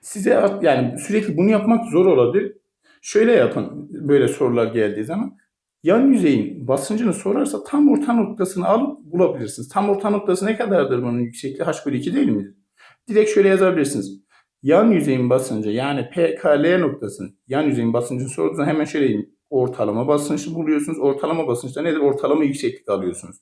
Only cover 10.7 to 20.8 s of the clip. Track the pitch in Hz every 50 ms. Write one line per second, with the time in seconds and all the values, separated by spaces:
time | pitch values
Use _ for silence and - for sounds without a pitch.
10.7 | 196 175 139 131 131 123 123 120 120 120 120 117 117 - - 135 135 - 127 127
11.7 | - - - 143 - 160 147 170 180 277 285 - 113 101 98 101 - _ _ _
12.7 | _ _ _ - _ _ _ - 214 214 214 214 - 202 196 196 190 185 190 185
13.7 | 170 160 143 135 - 117 95 - - - _ _ _ _ _ _ _ _ - 135
14.7 | 151 180 220 233 214 170 143 147 131 127 123 123 127 127 - - - 110 107 107
15.7 | 104 117 131 143 143 135 123 - - 180 170 165 160 - - 156 147 147 151 165
16.7 | 180 185 170 143 - - - 101 98 - 98 98 _ _ _ _ 127 143 156 147
17.7 | 127 120 117 117 113 120 117 - 131 123 131 127 - - 160 151 - - 143 151
18.7 | 156 156 151 147 - 156 143 127 110 104 104 - _ _ _ _ - 131 123 123
19.7 | 123 - 113 104 104 113 127 139 147 147 147 - 156 147 143 165 165 165 160 151
20.7 | 156 147